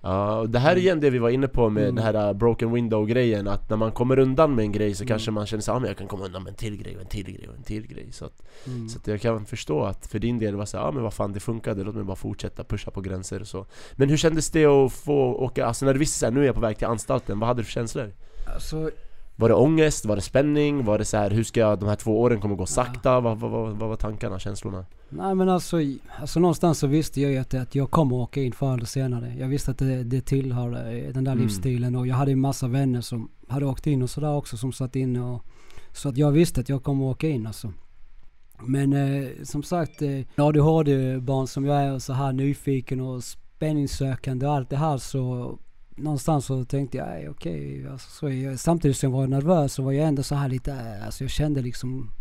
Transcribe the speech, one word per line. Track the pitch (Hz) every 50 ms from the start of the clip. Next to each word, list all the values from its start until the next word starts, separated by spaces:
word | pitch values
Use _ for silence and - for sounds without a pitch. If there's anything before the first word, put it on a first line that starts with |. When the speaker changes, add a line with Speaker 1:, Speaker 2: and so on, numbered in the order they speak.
| -
Speaker 1:
Ja, | 85 92 95 101 104 107 110
och | 113 110
det | 113 123
här | 127 151
är | 180
Speaker 2:
Mm. | 180 175
Speaker 1:
igen | 190 180 156
det | 147 143
vi | 127 127
var | 117 120
inne | 123 131 139 131
på | - - 120 110
med | 107 107 104
Speaker 2:
Mm. | 101 110
Speaker 1:
den | 120 113
här, | 110 107 107 104 104
uh, | 98
broken | 101 117 117 117 113 117 117 117
window-grejen, | 120 120 113 110 107 107 104 117 127 127 117 107 101 98 101
att | 101 - - -
när | 110
man | 107 110 113 110
kommer | - 123 127 131 131
undan | 131 131 131 131 160 151 139
med | 117 107
en | 104 101
grej | 104 107 104 101
så | 92 101
Speaker 2:
Mm. | 123
Speaker 1:
kanske | 113 107 110 113
man | 110 104 104
känner | 101 110 107 104
så, | -
"Ja, | 107 123
men | 127 98
jag | 101 -
kan | 101
komma | 95 - 95 98
undan | 95 87 95 92
med | 95
en | 101
till | - - 110 104 101 101
grej | 95 92
och | - -
en | -
till | - 107 95
grej | 95 98 - - -
och | -
en | - -
till | - 104 107 107
grej." | - - - - - 127
Så | - -
att, | 76 - - - - - - -
Speaker 2:
Mm. | 127 127 120 113 113
Speaker 1:
så | 113 127
att | -
jag | - 107 104
kan | - 117 113 110 107
förstå | - - 107 - - 151 151 123
att | 101 95 - -
för | - - 104
din | 95 117 120 117
del | 110 107 101
var | 101 104
så, | 104 -
"Ja, | 98 - 151 156
men | 135 117
vad | 110 -
fan, | - 107 101 98
det | 101
funkade, | - - 113 113 - 120 110 98 92
låt | 104 113
mig | 110 104
bara | 95 95
fortsätta | - - 107 107 - - 95 - - 95
pusha | - - 101 - -
på | - 98
gränser | 92 95 92 92 92 - 98 98
och | 101 98
så." | - 95 95 - - - - - -
Men | - 135 139
hur | 151
kändes | 151 - 165 156 156 151 -
det | - 160 156
att | 143 143 139 135 127 -
få | - - 156 147 143 131 123 127
åka, | - 131 127 - 139 131
alltså | 117 120 - 135
när | 135 135
du | 131
visste | 151 - - -
så | -
här, | 117 113
"Nu | 139
är | 143
jag | 131 113
på | -
väg | 117 110 107 -
till | -
anstalten", | 101 117 107 - - 135 127 - - 110 104
vad | 110 117
hade | 123 120
du | 110
för | - -
känslor? | - 120 110 - 151 127 104 95 - - - - - - - -
Speaker 2:
Alltså | - - - 156 156 160 156 - - - - - - - - -
Speaker 1:
Var | - 110 117
det | 113
ångest? | 87 123 151 160 160 156 151 - - -
Var | 107 104
det | 107 95
spänning? | - - 127 139 147 147 147 147 147 143 143 127
Var | 104 104 107
det | 107
så | 107 -
här, | 107 104 101
"Hur | 101 113 113
ska | - - 120
jag, | 110 107 104 95
de | 101 104
här | 104
två | - - 113 107 107
åren | 120 123 120 104
kommer | 107 104 101
gå | 90 90
Speaker 2:
Ja. |
Speaker 1:
sakta"? | 90 - - 127 127 123 120 - 135 127 127
Vad, | 120 117 110 104
vad, | 117 117
vad, | 110 117 113 110 104
vad | 104 110 110
var | 107
tankarna, | 110 - 107 107 107 - 110 95 95
känslorna? | - 101 101 92 - 101 98 95 92 - - - - -
Speaker 2:
Nej, | 143 151 185 196 190
men | 185 185 190
alltså, | 185 175 160 - - 170
i-, | 156 139 135 - - - - -
alltså | 151 143 - 160
någonstans | 175 180 156 - - 175 151 -
så | -
visste | 139 139 156 156 - - 139
jag | 139 143
ju | 139 131
att, | 127 - -
att | 127 127 - -
jag | 139 135 127
kommer | - - 156 135 123
åka | 127 120 - - 143 135
in | 123 117
förr | - - 135 131
eller | 123 117
senare. | 117 - 135 131 131 123 120 120 120 120 131
Jag | 131 131
visste | 135 139 - -
att | 127 -
det, | 135 131 131 127 123
det | 117 127 131
tillhör, | 123 - 139 135 131 135 123 123 123 123 120 120 123 117 117
eh, | 120 135 143 127
den | 131 131
där | 135 131
Speaker 1:
Mm. | 117 110
Speaker 2:
livsstilen, | 110 104 98 90 131 123 120 120 123 123
och | 123 123
jag | 127 127
hade | 123 143 135
ju | 135
massa | 131 131 139 131 - 135 123
vänner | 120 139 139 131 123 120
som | 113 - 120 117 110 - - - - -
hade | 123 143 143
åkt | 139 131 - -
in | 160 147 131 127
och | 120
sådär | - - 143 151 147
också, | 147 135 - -
som | 113 113 131 120
satt | - 131 127 -
inne | 131 131 127 123 120
och, | 120 120 123 117 - - - - - - - - - - -
så | - - 143
att | 123
jag | 127 151 147 139
visste | 156 175 170 - -
att | 127 -
jag | 139 131 -
kommer | 147 139 135 135
åka | 131 127 - - 160
in | 151 127 110
alltså. | 113 107 - - 110 85 - - - - - - - - - - - _ - - - - -
Men, | - 123 131 139 139 139 139
eh, | 139 139 139 139 139 139 127 131 - -
som | - - 147 143
sagt, | - 180 175 160 151 - - 151
eh, | 143 139 135 127 - -
A | - 143 147 156
D | 151
H | 143 156 160 160 156
D-barn | 143 139 135 131 131 131 131 127 123 135 135 135
som | 127 - 139 135
jag | 143 147 143 139
är | 139 135
och | 131 123
så | - 127
här | 131 139 135 131
nyfiken | 131 135 143 143 - - - 135 131 120 - 135 127
och | 127 131 127 123 117
spänningssökande | - - - - - - - 165 156 156 147 143 135 - - 135 135 131 123 - 139 131 127 131
och | 143 147
allt | 143 127 123
det | 139
här, | 139 156 160 147 127
så | - - - 135 127 127 123 123 120 127 123 - - - - - - - -
någonstans | - 131 151 151 135 - - 160 143 127
så | - 135 131 127
tänkte | - - 139 139 123 113 131
jag, | -
"Nej, | - - - 151 -
okej", | 143 - - - 165 147 143 139 135 139 135 135 135
alltså, | 131 - -
så | - - - 143
jag, | 131 131 131 135 135 123
samtidigt | - 170 170 170 - 147 131
som | - - 135 123
jag | 131
var | 135
nervös | 131 135 139 139 160 185 170 143 135 -
så | - 131
var | 135 135
jag | 139 151 160
ändå | 147 139 135
så | - 147
här | 143 143 135
lite, | 127 131 - - 139
eh, | 131 120 113 107 104 107
alltså | 110 120 - 131
jag | 127
kände | - - 151 151 147 139 120
liksom | 123 123 - - 127 127 131 123 104 - -